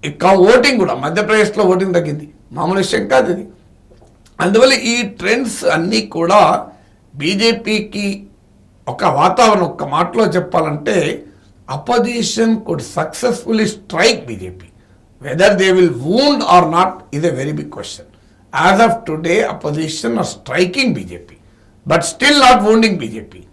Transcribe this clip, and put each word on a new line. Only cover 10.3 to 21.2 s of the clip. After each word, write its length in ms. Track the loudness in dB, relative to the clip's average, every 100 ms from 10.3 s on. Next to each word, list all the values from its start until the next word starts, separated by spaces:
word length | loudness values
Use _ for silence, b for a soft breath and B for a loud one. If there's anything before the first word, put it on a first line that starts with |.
| 0
చెప్పాలంటే, 600 | -2 -2 -2 -4 -2 -2 -2 -6 B B B B -12
opposition 760 | -10 -2 0 0 -2 -4 0 0 0 -2
could 160 | -6 -6 -6
successfully 680 | -6 -4 -4 -4 -2 -2 -2 -4
strike 500 | -10 0 0 0 -6
B 80 | -12
J 80 | -12 -16
P. 20 | -20 b b b b _
Whether 260 | -8 2 2 4
they 100 | 2 4
will 160 | 4 2
wound 360 | -2 2 2 0 4
or 80 | 4 4 0
not 140 | 0 -4 -10 -2
is 80 | -2
a 40 | -2
very 160 | -6 -6
big 100 | -10 -12
question. 300 | -14 -16 -20 b b b b
As 240 | 0 2 4 4
of 60 | 2 -4
today, 280 | -6 0 0 0
opposition 680 | -4 -6 -6 -6 -6 -4 -4
are 80 | -4 -8
striking 520 | -8 -2 -2 0 -2 -2
B 80 | -8
J 80 | -16